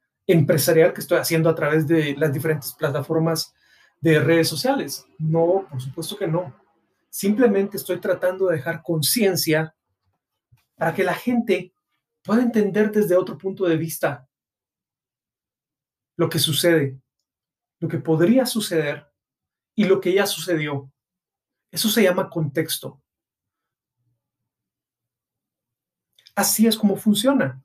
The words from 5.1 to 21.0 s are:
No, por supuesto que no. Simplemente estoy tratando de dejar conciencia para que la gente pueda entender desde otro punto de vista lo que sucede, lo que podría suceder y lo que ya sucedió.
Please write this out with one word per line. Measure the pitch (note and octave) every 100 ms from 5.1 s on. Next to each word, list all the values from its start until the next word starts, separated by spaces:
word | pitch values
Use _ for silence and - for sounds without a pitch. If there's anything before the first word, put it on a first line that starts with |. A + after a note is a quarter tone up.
| -
No, | D#3+ E3 E3+ G3 F#3+
por | B2+
supuesto | C3 E3 D#3+ G#3
que | E3+
no. | E3+ F3+ - _ _ _ _ _
Simplemente | - G3+ G#3+ A#3 G3 G3+ F#3+
estoy | - F3
tratando | G#3+ F3 F3+ F#3+ F#3
de | D#3+
dejar | E3 D#3+
conciencia | - D#3+ C3+ A#3+ G3 F3+ E3 D#3 D#3 _ _ _ _ _ _ _ _ _ _ -
para | E3
que | F#3+
la | F3+
gente | E3+ A#3+ A#3+ - F3+ - _ _ _ _ _
pueda | - A3+
entender | A#3+ A3+ G3 G3+ G#3+
desde | G#3 E3+ F3+
otro | F#3 -
punto | F#3+ F#3+ F3+
de | D#3+
vista | E3 - D#3 C3+ _ _ _ _ _ _ _ _ _ _ _ _ _ _ _ _ _ _ _ -
lo | E3
que | D3
sucede, | D#3+ C3+ F3 D#3+ C3+ - _ _ _ _ _ _ _ -
lo | E3
que | D#3
podría | - D#3+ F3+ C4 B3
suceder | A3 - E3 C#3+ C#3+ - _ _ _ _ _ _ -
y |
lo | F3+ F#3+
que | F3+
ya | G3 G3
sucedió. | D#3 F3+ D#3+ D3 C#3 C#3 _